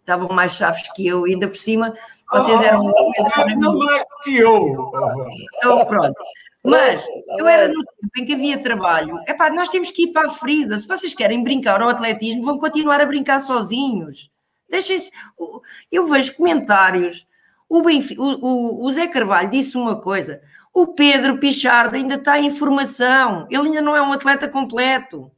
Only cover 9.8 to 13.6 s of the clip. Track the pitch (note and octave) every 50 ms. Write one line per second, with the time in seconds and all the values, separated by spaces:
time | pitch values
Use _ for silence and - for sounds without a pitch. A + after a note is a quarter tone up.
9.8 | F4 - - - E4+ E4+ E4+ D#4 D#4 D4+ D4+ - - B3+ D4 D4+ C#4+ G#3 G#3+ G#3
10.8 | G#3+ - F#4+ F#4 F#4+ E4+ - - A3+ G3+ A3+ A#3+ A#3 B3 C#4 C4+ - G3+ G3 G#3
11.8 | A#3 A#3+ A#3+ A#3 A3+ A3+ A3 A3 A3 A3+ A3+ B3 A#3 C4+ D4 C#4 D4+ D4+ D4+ D4+
12.8 | D#4 D4+ C#4+ C#4+ D4 C#4+ C#4+ D4 C#4 C#4+ C#4 C4+ C4+ - C4 A#3+